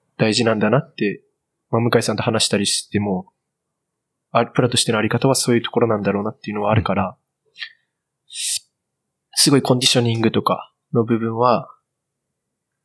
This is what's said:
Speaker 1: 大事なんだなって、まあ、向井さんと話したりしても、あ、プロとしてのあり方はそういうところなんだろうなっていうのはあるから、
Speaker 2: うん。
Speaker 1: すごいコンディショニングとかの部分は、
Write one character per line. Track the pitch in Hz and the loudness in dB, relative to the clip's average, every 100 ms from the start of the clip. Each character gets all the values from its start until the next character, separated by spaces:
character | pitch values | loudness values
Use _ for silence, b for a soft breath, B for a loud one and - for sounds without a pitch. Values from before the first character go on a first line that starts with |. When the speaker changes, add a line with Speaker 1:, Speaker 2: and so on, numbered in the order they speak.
| _ - | _ -2
Speaker 1:
大 | 110 | 0
事 | 107 | 2
な | 113 | 2
ん | 110 | 2
だ | 107 | 2
な | 127 | 0
っ | - | 0
て、 | - 104 - _ _ _ _ _ | -4 -4 -4 _ _ _ _ _
ま | 117 | -2
あ、 | |
向 | 117 117 | 2 0
井 | |
さ | 113 | 0
ん | 107 | -2
と | |
話 | 120 110 | -2 -2
し | - | 0
た | 101 | 0
り | 101 | -2
し | - - | -4 -4
て | 104 | -4
も、 | 104 92 - _ _ _ _ _ _ _ _ _ _ | -2 -4 -8 _ _ _ _ _ _ _ _ _ _
あ、 | 117 117 | -2 0
プ | - | 0
ロ | 127 | 0
と | 117 | 0
し | |
て | - | 0
の | 110 | -2
あ | |
り | 107 | -2
方 | 120 135 | 0 2
は | |
そ | 131 - | 2 2
う | 117 | 0
い | |
う | |
と | 113 | 0
こ | 117 | 0
ろ | 117 | 0
な | 107 | 0
ん | |
だ | 98 | -2
ろ | 101 | -2
う | |
な | 104 | -4
っ | - | -8
て | - | -10
い | |
う | 104 | -4
の | |
は | 104 | 0
あ | |
る | 110 | 0
か | 95 | 0
ら、 | 98 95 | -2 -4
Speaker 2:
う | |
ん。 | - _ _ _ B B B B _ _ _ _ B B - - _ _ _ _ _ _ | -8 _ _ _ B B B B _ _ _ _ B B -6 -10 _ _ _ _ _ _
Speaker 1:
す | - - | 0 4
ご | 139 | 4
い | |
コ | - | 4
ン | 123 | 2
デ | - | 2
ィ | |
シ | 127 | 2
ョ | |
ニ | 120 | 2
ン | 113 | 0
グ | 113 | 0
と | 104 | 0
か | - 92 - _ _ | -2 -6 -8 _ _
の | 120 | -2
部 | 113 113 | 0 0
分 | 113 113 | -2 0
は、 | 123 107 - - _ _ _ _ _ _ _ _ _ _ | 2 2 -2 -16 _ _ _ _ _ _ _ _ _ _